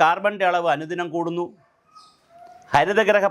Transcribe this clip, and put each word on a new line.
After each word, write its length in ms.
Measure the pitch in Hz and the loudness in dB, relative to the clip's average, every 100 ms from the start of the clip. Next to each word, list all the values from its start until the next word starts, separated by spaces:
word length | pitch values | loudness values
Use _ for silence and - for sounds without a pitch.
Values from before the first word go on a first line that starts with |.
കാർബണിൻ്റെ 440 | 160 180 202 208 185 | 2 2 -2 0 0
അളവ് 200 | 175 170 143 | 0 0 -2
അനുദിനം 320 | 156 175 175 165 | -4 -8 -6 -6
കൂടുന്നു. 300 | 170 170 175 214 _ _ _ - - _ _ - - - - | -4 -6 -8 -12 _ _ _ -20 -20 _ _ -20 -20 -20 -2
ഹരിതഗ്രഹ 540 | 143 160 202 202 208 196 | 0 2 2 2 2 0